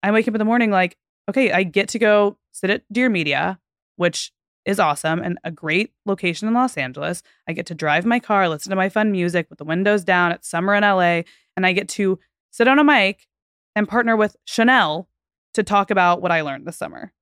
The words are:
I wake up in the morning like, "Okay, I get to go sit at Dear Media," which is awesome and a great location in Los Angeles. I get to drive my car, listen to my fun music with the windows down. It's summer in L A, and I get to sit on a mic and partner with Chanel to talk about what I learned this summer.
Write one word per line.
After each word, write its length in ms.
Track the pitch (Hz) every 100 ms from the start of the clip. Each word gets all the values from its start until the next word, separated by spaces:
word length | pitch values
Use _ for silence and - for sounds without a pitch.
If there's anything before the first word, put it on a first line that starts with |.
I 80 | 196
wake 160 | 220 226
up 80 |
in 40 | 220
the 60 |
morning 260 | 214 233 233
like, 260 | 196 180 _ _ _ -
"Okay, 240 | 208 247
I 100 | 175
get 260 | 185 196 196
to 80 | 226
go 400 | 214 208 202 - _
sit 200 | - 190
at 120 | 208 _
Dear 180 | 214 254
Media," 520 | 202 151 139 165 190 _ _ _ _
which 360 | 175 - - _ _ _
is 160 | - 196
awesome 400 | 175 147 160 165
and 180 | 165 175
a 60 | -
great 420 | 160 160 165 220 _ -
location 420 | 196 185 165 214
in 60 |
Los 220 | 233 254 -
Angeles. 460 | 131 127 151 175 - _ -
I 60 |
get 140 | 170 185
to 80 |
drive 300 | 160 156 151
my 140 | 190 240
car, 300 | - 202 185
listen 220 | 151 -
to 60 | 190
my 120 | 190
fun 240 | 202 214
music 340 | 196 175 170 165
with 100 | -
the 60 |
windows 380 | 151 165 196 208
down. 300 | 175 180 175
It's 160 | 165 -
summer 260 | 170 185
in 80 | 202
L 180 | 208 190
A, 240 | 175 170 170 _ _ -
and 100 | 185
I 60 |
get 160 | 185 196
to 280 | - 196 185 _ _ _
sit 160 | - 233
on 120 | 269
a 60 |
mic 440 | 294 269 196 202 _ _ _ _ _ -
and 100 | 214
partner 300 | 226 233 220
with 200 | 214 _ -
Chanel 600 | - 233 262 175 156 185 _ _ _ _
to 80 | -
talk 280 | 208 202 196
about 320 | 196 180 175
what 100 | 180
I 80 | 165
learned 260 | 151 135 -
this 120 | 170
summer. 340 | 78 - 190 _